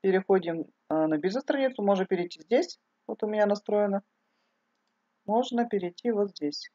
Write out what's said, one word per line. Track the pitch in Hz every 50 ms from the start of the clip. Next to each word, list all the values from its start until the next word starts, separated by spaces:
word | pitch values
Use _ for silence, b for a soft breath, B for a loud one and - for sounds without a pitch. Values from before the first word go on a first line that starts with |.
Переходим, | - 196 185 190 190 _ 196 190 175 170 165 165 156 - _ _ _ _
а, | 156 156 156
на | 156 156 151
бизнес-страницу. | 147 185 190 247 269 - 294 277 269 262 262 - 208
Можно | 202 202 190 190
перейти | 185 196 175 175 175 - -
здесь. | - _ 233 262 359 - - _ _ _ _ _ _
Вот | - 220 - -
у |
меня | 214 214 214 208
настроено. | 208 202 202 _ - 208 208 208 202 196 196 - _ _ _ _ _ _ _ _ _ _ _ _ _ _ _ _ _ _ _ _ _ _ _ _
Можно | - 208 226 254 254 247 233 240 233
перейти | 214 202 185 175 175 - _ 240 233
вот | 208 208 202
здесь. | 180 - 151 147 147 - - -